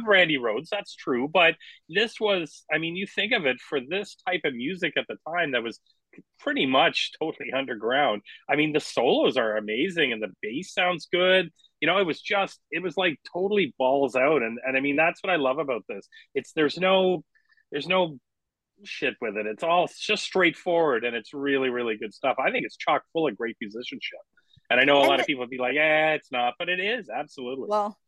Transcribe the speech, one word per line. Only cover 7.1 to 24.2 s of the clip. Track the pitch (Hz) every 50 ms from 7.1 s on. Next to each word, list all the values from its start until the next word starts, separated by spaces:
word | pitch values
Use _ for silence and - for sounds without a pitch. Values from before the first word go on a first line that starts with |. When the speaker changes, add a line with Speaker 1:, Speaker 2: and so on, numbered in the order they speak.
| - -
Speaker 1:
totally | 156 160 - - 139 120
underground. | 123 135 135 123 123 104 107 117 127 143 147 120 104 104 - - - - _ -
I | 143
mean, | 147 151 151
the | 147 151
solos | - - - 131 117 143 208 294 294 170 120
are | 131 113 110 107
amazing | 107 107 107 107 120 160 196 170 170 147 127 117
and | 107 107
the | 95 92 _
bass | - 107 117 156 185 - -
sounds | 196 180 180 180 160 - -
good. | - 175 180 185 185 185 175 160 _ _ _ _ _ -
You | 151
know, | 160 180 202
it | 196
was | 160 139 -
just, | - - 208 196 190 - - _ _ -
it | 156 170
was, | 185 180 151
like, | 196 185 180 139 - - -
totally | - 175 190 196 208 202 175 123 -
balls | - 127 127 139 143 139 123 117
out. | 127 131 147 160 135 113
And, | 113 113 120 -
and | 131 131
I | 135
mean, | 139 143 139
that's | 151 160 170 175 -
what | - 190
I | 180
love | 160 139 131 131 151
about | 156 139 123 107 - -
this. | - 98 - _ - - - _ -
It's, | 208 - - -
there's | 165 151 139 - 170
no, | 185 185 190 190 185 185 180 165 - _ _ _ _ _ _ _ _ -
there's | - 143 143
no | 165 185 185 180 165 143 127 _ _ _ _ _ _ _ _ _ _ _ _ 202
shit | - - - 147 127 104 -
with | 123 110 101
it. | 107 107
It's | 107 107 - 175
all | 165 175 180 165
s-, | 147 - -
just | - - 214 202 -
straightforward, | - - 190 180 170 - - - 185 170 170 165 147 123 110 117
and | 120 117
it's | 117 110 - -
really, | 139 139 143 139 135 131 127
really | 120 120 120 117 110
good | 107 110 104 -
stuff. | - - 131 113 -
I | 135 190
think | 247 233 143
it's | 104 -
chock | - - 170 151 - - _ -
full | 165 160
of | 135 101
great | - 117 117 113 -
musicianship. | 120 101 104 117 123 - 139 117 - - - -